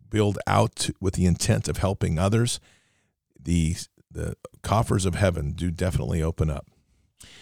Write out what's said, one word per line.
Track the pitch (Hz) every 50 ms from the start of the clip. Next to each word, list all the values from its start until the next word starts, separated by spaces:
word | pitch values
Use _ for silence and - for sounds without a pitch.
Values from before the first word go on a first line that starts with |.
| - -
build | - 107 104 104 98 - -
out | - 98 104 110 110 - - - - - -
with | 92 92 -
the | 87 90
intent | 90 85 - - - 107 107 -
of | - -
helping | - - 95 98 - - 90 82 78
others, | 92 98 110 113 120 123 - - - _ _ _ _ _ _ _ _ _ _ _ _ _ _ -
the, | - - 85 85 80 80 90 - - - _ _ _ -
the | - 78 80 78 - - - - - - -
coffers | - 196 156 120 - - 101 90
of | 92 80
heaven | 78 101 95 82 82 76 71 80
do | 82 85 90
definitely | 82 82 92 92 - - 60 60 87 82
open | 78 80 - - 80 78
up. | 71 - - _ _ _ _ _ _ _ _ _ _ - - - - -